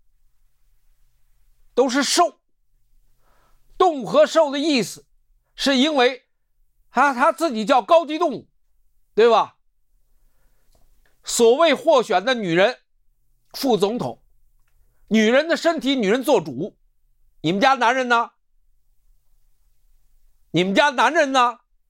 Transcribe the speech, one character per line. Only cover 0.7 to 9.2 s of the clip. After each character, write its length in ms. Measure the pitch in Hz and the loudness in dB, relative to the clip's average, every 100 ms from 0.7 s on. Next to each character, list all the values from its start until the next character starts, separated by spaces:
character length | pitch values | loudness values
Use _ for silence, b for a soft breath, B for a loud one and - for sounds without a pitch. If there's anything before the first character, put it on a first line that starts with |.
| _ _ _ _ _ _ _ _ _ _ | _ _ _ _ _ _ _ _ _ _
都 140 | - 262 | -2 0
是 140 | 254 | 0
兽。 380 | 269 - 339 - _ _ _ _ _ _ _ _ _ _ _ _ _ - | -2 0 -2 -4 _ _ _ _ _ _ _ _ _ _ _ _ _ -2
动 260 | 381 294 | 0 0
物 40 | 196 | -2
和 200 | 226 302 | 2 2
兽 240 | 311 302 | 2 0
的 80 | 277 | -2
意 240 | 311 277 | -2 -2
思 240 | 202 - - _ _ _ _ | -2 -10 -20 _ _ _ _
是 220 | - - 254 | -6 -2 0
因 180 | 294 | 0
为 320 | 294 247 262 _ _ _ _ _ _ _ | 2 0 0 _ _ _ _ _ _ _
他， 240 | - 285 | 0 0
他 160 | 240 285 | 2 0
自 220 | - 330 | 0 -2
己 120 | 226 | -2
叫 160 | 208 262 | 0 0
高 240 | 208 330 | 4 2
级 140 | 294 311 | 2 -4
动 140 | 339 | -4
物， 140 | 202 - _ _ _ _ _ _ | -4 -14 _ _ _ _ _ _
对 160 | - | 0